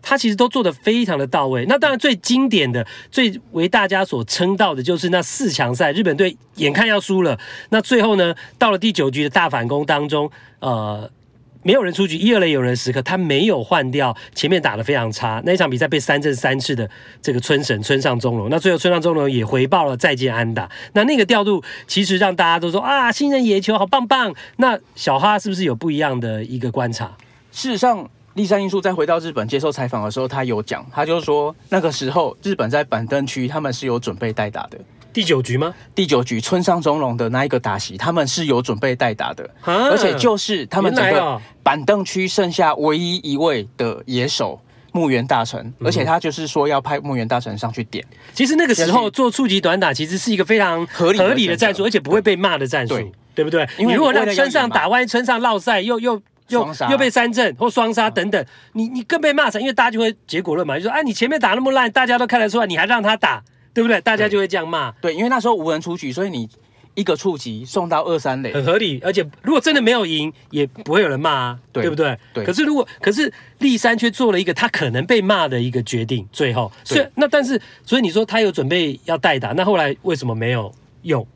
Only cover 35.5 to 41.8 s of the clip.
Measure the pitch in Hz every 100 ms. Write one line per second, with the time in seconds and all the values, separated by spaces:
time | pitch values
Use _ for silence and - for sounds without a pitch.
35.5 | 123 160 - - - 175 139 123 113 -
36.5 | 185 180 170 156 151 135 117 113 127 139
37.5 | 127 113 101 - 98 - 170 139 - 320
38.5 | - - 107 135 127 123 107 62 - 71
39.5 | - - 180 262 - 196 147 240 208 -
40.5 | 196 117 185 196 247 190 190 165 117 -
41.5 | - - 147